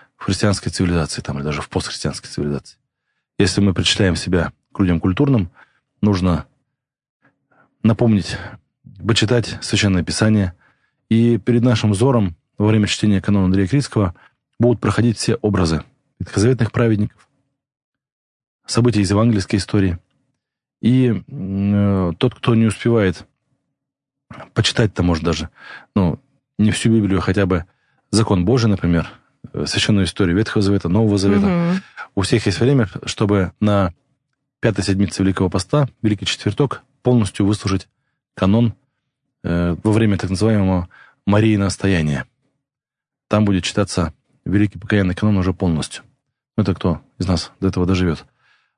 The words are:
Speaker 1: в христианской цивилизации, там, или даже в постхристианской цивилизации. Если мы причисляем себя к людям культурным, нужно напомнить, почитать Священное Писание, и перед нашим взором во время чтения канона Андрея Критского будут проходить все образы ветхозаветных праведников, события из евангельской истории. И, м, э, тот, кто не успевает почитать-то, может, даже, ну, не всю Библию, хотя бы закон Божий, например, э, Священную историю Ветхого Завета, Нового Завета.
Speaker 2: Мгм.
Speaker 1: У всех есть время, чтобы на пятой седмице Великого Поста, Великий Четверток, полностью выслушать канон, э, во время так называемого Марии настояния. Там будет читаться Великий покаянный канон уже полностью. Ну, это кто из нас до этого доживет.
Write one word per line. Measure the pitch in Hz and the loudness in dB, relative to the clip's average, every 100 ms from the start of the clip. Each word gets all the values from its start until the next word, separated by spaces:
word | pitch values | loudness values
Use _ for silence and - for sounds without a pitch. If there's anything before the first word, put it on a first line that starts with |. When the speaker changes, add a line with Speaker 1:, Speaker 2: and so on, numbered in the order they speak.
| _ - | _ -10
Speaker 1:
в | |
христианской | - 95 104 92 85 | -6 0 0 0 -4
цивилизации, | - 90 85 71 - | -2 0 0 -2 -6
там, | - 69 | -8 -6
или | |
даже | 73 73 | -6 -6
в | - | -6
постхристианской | - - - - - - | -6 -6 -6 -8 -8 -10
цивилизации. | - 73 71 - - _ _ _ _ _ - | -6 -6 -6 -10 -20 _ _ _ _ _ -2
Если | 98 - | 0 2
мы | 98 | 2
причисляем | 85 - - 95 82 | 2 0 0 0 0
себя | - 90 71 - _ | -2 -2 -2 -8 _
к | - | -2
людям | 92 82 | 0 0
культурным, | 95 92 143 123 87 - _ _ _ _ | 0 2 2 2 0 -8 _ _ _ _
нужно | 104 95 92 82 - _ _ _ _ _ _ _ _ _ _ _ _ _ | 0 2 0 0 -4 _ _ _ _ _ _ _ _ _ _ _ _ _
напомнить, | 110 110 120 104 - - - - _ _ - 98 98 | 0 2 2 2 0 -8 -12 -18 _ _ -20 -6 -2
почитать | 113 - 123 - - | 0 0 0 -2 -8
Священное | - 101 104 90 | -4 0 2 0
Писание, | 80 - 107 107 90 - _ _ _ _ - | -2 0 2 2 0 -6 _ _ _ _ -2
и | 113 117 113 | 2 2 2
перед | 123 117 | 2 2
нашим | 123 110 107 | 2 2 2
взором | 98 135 120 95 82 _ - | 2 2 2 0 -4 _ -2
во | 104 | 2
время | 110 104 | 2 2
чтения | - 107 95 | 0 0 0
канона | - 101 92 | 2 2 2
Андрея | 95 92 | 2 2
Критского | 143 - 110 92 - _ _ _ - | 0 0 0 -2 -4 _ _ _ 0
будут | 120 117 | 0 2
проходить | 107 - 120 104 | 0 0 0 0
все | - 110 | -2 -2
образы | 107 92 82 78 - _ _ - | 0 0 0 -2 -6 _ _ -14
ветхозаветных | - - 117 127 113 | -6 0 2 2 -2
праведников, | - 117 104 104 _ _ _ _ _ _ _ _ _ _ _ _ _ _ _ - | 0 0 0 -2 _ _ _ _ _ _ _ _ _ _ _ _ _ _ _ -6
события | - 120 107 | 0 0 0
из | 95 | 0
евангельской | 101 117 104 - 101 | 0 0 -2 -4 -6
истории. | - 104 95 87 _ _ _ _ _ _ _ _ | -2 -2 -2 -4 _ _ _ _ _ _ _ _
И, | 113 131 123 | 0 2 2
м, | 98 - | -2 -8
э, | 139 95 98 101 101 101 95 90 82 | -12 -6 -2 0 0 0 0 -2 -2
тот, | 127 | -2
кто | - - | -2 0
не | 113 110 | 2 2
успевает | - 120 117 98 - - _ _ _ _ _ _ _ _ _ - - - | 0 0 2 2 -2 -10 _ _ _ _ _ _ _ _ _ -20 -20 -6
почитать-то, | - - - 110 - | -2 0 0 0 0
может, | 90 80 | 0 0
даже, | 82 78 78 - - - - | -2 -4 -6 -14 -20 -20 -6
ну, | 101 87 - _ _ _ - | 0 0 -2 _ _ _ 0
не | 107 | 0
всю | - 117 | 2 2
Библию, | 113 98 95 | 2 2 0
хотя | 92 98 95 | 0 0 0
бы | 90 82 _ _ _ _ | 0 -4 _ _ _ _
закон | 104 110 95 | 0 2 2
Божий, | 87 127 110 | 2 2 2
например, | 95 85 85 76 - _ _ - | 0 0 0 -2 -10 _ _ -12
э, | 76 73 | -8 -6
Священную | - - 101 85 | -2 0 0 0
историю | - 92 90 | 0 0 0
Ветхого | 110 110 | 0 0
Завета, | 98 98 85 | 0 0 0
Нового | 98 110 101 | 2 2 2
Завета. | 98 202 202 | 2 2 2
Speaker 2:
Мгм. | 175 170 190 - - - | 0 0 -2 -6 -16 -8
Speaker 1:
У | - | -4
всех | 98 113 104 | 0 0 0
есть | 92 | 0
время, | 123 139 101 - | 2 2 0 -6
чтобы | - - 104 104 90 - | -10 -4 0 0 0 -2
на | 107 101 92 - _ _ _ _ _ _ | 0 2 0 -6 _ _ _ _ _ _
пятой | 120 98 | -2 0
седмице | 95 98 101 - | 0 0 0 0
Великого | 95 92 92 | 0 0 -2
Поста, | 90 - 147 135 - | -2 -2 0 -2 -2
Великий | 107 101 - | -2 -2 -6
Четверток, | - 107 - 143 - _ _ | -6 -4 -2 -2 -4 _ _
полностью | 123 123 101 - | 0 2 2 0
выслушать | 101 104 98 95 - _ _ _ _ | 0 0 -2 -4 -6 _ _ _ _
канон, | - 95 113 117 - _ _ _ _ _ _ | -2 2 2 0 -2 _ _ _ _ _ _
э, | 87 87 87 80 | -4 -2 -2 -2
во | 107 | 0
время | 107 110 98 | 2 2 0
так | 92 | -2
называемого | 92 110 107 95 90 87 - - _ - | -2 0 2 2 0 -4 -12 -20 _ 0
Марии | 104 110 104 | 2 4 2
настояния. | 98 - 98 90 76 67 64 _ _ _ _ _ _ _ _ _ - | 0 -2 0 0 0 -2 -8 _ _ _ _ _ _ _ _ _ -2
Там | 107 | 0
будет | 101 95 | 2 0
читаться | - - 95 - 78 - _ _ | -2 -4 -2 -2 -4 -6 _ _
Великий | 87 98 104 90 | -2 0 0 -4
покаянный | - 104 92 | -2 0 0
канон | 87 107 101 | 0 0 0
уже | 92 | 0
полностью. | 87 92 78 - - - _ _ _ _ - | 0 -2 -2 -4 -12 -20 _ _ _ _ -4
Ну, | |
это | 101 | -2
кто | 87 92 80 _ - | -2 -2 -4 _ -6
из | 92 | -2
нас | 82 - - | -4 -4 -4
до | 95 | -4
этого | 92 87 | 0 0
доживет. | 92 90 78 - _ _ _ _ | 0 0 -4 -10 _ _ _ _